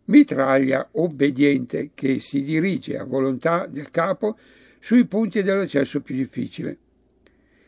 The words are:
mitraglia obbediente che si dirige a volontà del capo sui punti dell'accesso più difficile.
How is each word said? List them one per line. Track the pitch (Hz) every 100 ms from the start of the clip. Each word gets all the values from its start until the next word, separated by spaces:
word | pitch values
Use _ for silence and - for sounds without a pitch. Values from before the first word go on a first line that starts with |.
mitraglia | - 240 143 131 135 135 131 131 -
obbediente | 151 175 139 143 127 143 139 123 151 147
che | - 139 123
si | - 139
dirige | 139 156 165 127 - -
a | -
volontà | 127 135 127 160 170 190
del | 139 143
capo | 170 175 185 214 - _ _ _ _
sui | - 247 -
punti | 202 220 208
dell'accesso | 190 196 185 143 139 143
più | -
difficile. | 131 123 - 113 - - - _ _ _ _ _ _ _ _